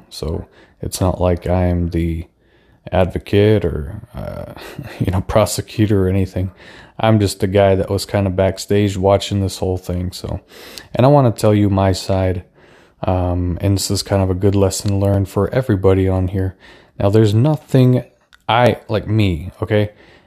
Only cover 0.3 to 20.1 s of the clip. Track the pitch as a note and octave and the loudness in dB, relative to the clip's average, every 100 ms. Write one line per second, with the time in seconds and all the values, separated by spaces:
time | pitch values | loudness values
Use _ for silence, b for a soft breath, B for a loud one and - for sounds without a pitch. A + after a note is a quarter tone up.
0.3 | F2+ - b b _ - - F#2 - F2+ | -8 -10 b b _ -8 -2 -2 0 0
1.3 | F2 - F2+ F2+ F2 E2+ E2+ E2 E2 - | -2 -2 0 0 0 -2 -2 -2 -4 -10
2.3 | b b b b b - F2+ F2+ E2+ - | b b b b b -4 0 0 -4 -2
3.3 | G2+ G#2+ G#2+ E2+ D2+ C#2+ - - - G1+ | 2 4 2 0 -4 -8 -12 -16 -14 -12
4.3 | - - - B B - - G#2 F#2 - | -12 -14 -16 B B -12 -6 -2 -2 0
5.3 | A2+ G2+ - - - G#2+ G2+ F#2 G2 F#2+ | 0 0 -2 -6 -2 0 2 2 0 -2
6.3 | F#2+ F#2+ B B B B - A2 A2 G2 | -4 -6 B B B B -2 2 4 2
7.3 | - G2 G2+ G2 F#2+ G2 G2 - G#2 G2 | -2 0 4 4 2 0 -4 -2 -2 0
8.3 | F#2 F#2+ - - G2+ G#2 F#2+ F#2+ G2 - | 0 0 -2 -2 0 0 0 2 2 0
9.3 | G2+ F#2+ - F#2 F#2 - F2+ F2+ - - | -2 -2 -4 -4 -4 -6 -6 -6 -8 -10
10.3 | - B B B B B - B2+ D3 B2+ | -10 B B B B B 0 4 4 2
11.3 | G#2+ A2 G#2 G#2 G2 G2 F#2 - F#2+ F#2 | 2 2 4 2 2 2 0 -2 -2 -2
12.3 | F2 - b b b b _ - F#2 F2+ | -4 -10 b b b b _ -2 0 0
13.3 | F2+ F2+ E2 G2+ G2 - G2 - G2 F#2+ | -2 -2 -2 -2 -2 -2 -4 -2 0 0
14.3 | F#2 G2+ G2 F#2+ - G2+ G2 G2+ G2+ F#2+ | 0 0 2 0 0 -4 0 0 0 0
15.3 | - G2 - - G2 F#2+ F#2+ F#2+ F#2 F#2 | -2 -2 -2 0 2 2 2 2 0 -2
16.3 | F#2+ F#2+ B B B B - G#2 G#2+ A2 | -2 -4 B B B B -4 2 4 4
17.3 | G#2 C#3+ D3+ - C3+ B2+ B2 - _ _ | 4 2 0 0 4 4 2 -2 _ _
18.3 | _ - A2+ A#2+ - - G#2+ - G#2+ G2 | _ -2 2 2 0 -4 -4 -2 0 0
19.3 | D#2+ F2 - F#2+ G#2+ G#2 b b | -2 -6 -8 -2 0 0 b b